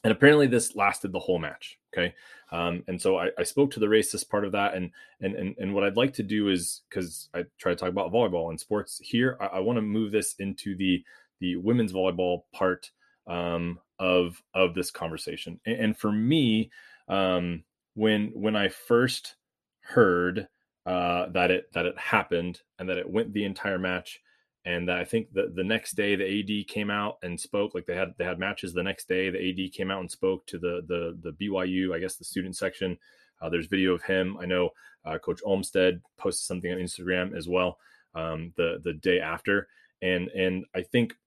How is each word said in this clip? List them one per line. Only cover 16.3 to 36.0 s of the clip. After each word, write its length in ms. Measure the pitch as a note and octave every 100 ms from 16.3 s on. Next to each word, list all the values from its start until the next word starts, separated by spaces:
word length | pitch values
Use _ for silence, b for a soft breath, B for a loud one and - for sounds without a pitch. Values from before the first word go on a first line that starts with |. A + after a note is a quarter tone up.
| D#3+ B2 A2 A2 B B B -
um, 560 | G2 F#2+ F2+ F2 E2+ _ _ _
when, 380 | - A2 G#2+ G#2
when 220 | - G#2+ G#2+
I 100 | G2
first 680 | - - A#2 B2 - - - _ _ _ _
heard, 680 | - - G#2 F2 F2+ F#2+ - _ _ _ -
uh, 420 | F2+ F2 F2 -
that 240 | F2 F2+
it, 200 | F2+ -
that 140 | F2+ F2
it 100 | -
happened 680 | - A2 - F2 F2 F2 _ -
and 80 | F#2
that 100 | F2+
it 100 | -
went 240 | G2+ A2+
the 120 | G#2
entire 340 | G2+ G2 G2+ F#2
match, 420 | F#2 F2+ - - _ _ _ _
and 240 | F2+ F2 F2+
that 100 | F2+
I 60 |
think 280 | F2 A2+ -
the, 200 | F#2+ G2
the 80 | E2+
next 300 | F#2 A2 -
day 240 | - G2+ G2
the 80 |
A 180 | F#2+ G2+
D 220 | G2+ G#2
came 260 | G2+ A2 G#2
out 280 | G#2 G#2 -
and 160 | F2+ F2
spoke, 380 | - G2+ G#2 F2+
like, 100 | E2+
they 80 |
had, 200 | F2+ F#2+ -
they 60 |
had 160 | F2+ F2
matches 320 | F#2+ G2+ F#2+
the 100 | F2
next 240 | F#2 F#2+ -
day. 240 | F#2 F#2+
The 80 | F2+
A 140 | F#2
D 160 | F#2 F#2
came 240 | - F#2+
out 80 | F#2+
and 100 | F2
spoke 340 | - F#2+ F#2 -
to 100 | F2
the, 240 | F2 F2 E2
the, 280 | E2+ E2+ E2+
the 80 | E2+
B 180 | D2+ G#2
Y 140 | F#2+
U, 320 | F#2 F#2 F#2
I 60 | E2+
guess 160 | F2+ -
the 80 |
student 320 | - - F#2 F2
section. 420 | F#2+ - F#2+ F2 b b b _
Uh, 100 | E2
there's 160 | E2+ D#2
video 240 | F#2+ F#2
of 100 | F2
him. 340 | - F#2+ F#2 G2+
I 60 | F2+
know, 240 | F2+ F2 B B B
uh, 140 | D#2 D#2
Coach 240 | - E2
Olmstead 580 | G#2 G2 F#2+ F#2+ F#2 F2